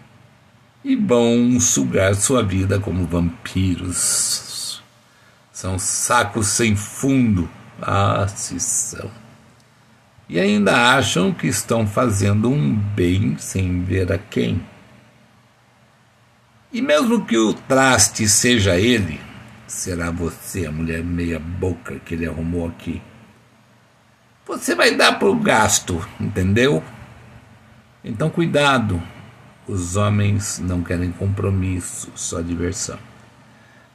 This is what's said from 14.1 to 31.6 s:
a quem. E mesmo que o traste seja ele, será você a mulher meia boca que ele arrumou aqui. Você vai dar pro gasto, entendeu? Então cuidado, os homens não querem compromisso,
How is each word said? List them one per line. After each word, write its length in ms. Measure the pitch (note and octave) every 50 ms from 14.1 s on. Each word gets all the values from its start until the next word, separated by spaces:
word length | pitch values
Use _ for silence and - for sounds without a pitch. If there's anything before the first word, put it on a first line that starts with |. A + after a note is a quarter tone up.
a 60 | F#2 -
quem. 440 | - - - B2+ A#2+ A#2 G#2 F2 - - - - - - - - - _ _ _ _ _ _ _ _ _ _ _ _ _ _ _ _ _ _ _ _ _ _ _ _ _ _ _ _ _ _ _ _ _
E 120 | - A3+ C4
mesmo 420 | D4 D4 D4+ C4+ A3 A#3+ G#3 E3+
que 100 | - A#3
o 160 | A3+ G#2+ G3
traste 800 | - - - - C3 C3 C3+ C3 B2 A2+ - - - - A2 G2+
seja 500 | - - - B2 B2 A2+ G2 G2 F2 F2+
ele, 400 | A2 B2 B2 A2 F#2+ D#2+ D2+ - - - - - - - - - -
será 460 | - - - - F#2+ F2 E2+ E2+ E2+
você 560 | E2+ F2 E2+ D#2+ - - - - - F#2+ E2+
a 40 | D2+
mulher 320 | D2+ D#2+ E2 E2 E2 E2 E2+
meia 360 | F2 F2 F2 E2+ E2+ E2 D#2
boca 600 | D2+ E2+ F2+ F2+ - F#2 E2 - - - C#2 - -
que 80 | - E2
ele 140 | E2 E2+
arrumou 400 | D#2+ D#2 D#2+ E2 E2+ F2 F2 E2
aqui. 340 | E2+ E2 - - E2+ D2+ F2+ - - - - - - - _ _ _ _ _ _ _ _ _ _ _ _ _ _ _ _ _ _ _ _ _ _
Você 300 | - E4 C4 - - E4+
vai 200 | - C#4 A#3+ -
dar 220 | - - - -
pro 180 | - - - -
gasto, 720 | - A2 C#3+ B2+ A2 G#2+ F#2+ - - - - F2 E2 F2+ - - -
entendeu? 640 | G#2 G#2 G2+ F#2+ F#2 F#2 G2+ A#2 B2+ C#3+ D#3 D#3 - - - - - - - - - - - - - - - - - - - - - _ _ _ -
Então 260 | C3 A2+ G#2 D#3 D#3+
cuidado, 720 | - F3 E3+ D3+ C#3 D3 D3 C#3+ C3+ B2 A2 G2+ F#2 F2 E2+ - - - - - - - - - - - -
os 280 | - G2+ F#2 F2 E2+ F2+
homens 640 | G#2 G#2 G#2 G#2 G#2 G2+ G2+ G2+ G2+ G2 - - -
não 240 | F2 F#2 F2+ F2 E2+
querem 280 | - F2+ E2+ F2+ F2
compromisso, 1000 | F2 - G2 G2 G2 G2+ G2 G2 G2 F#2+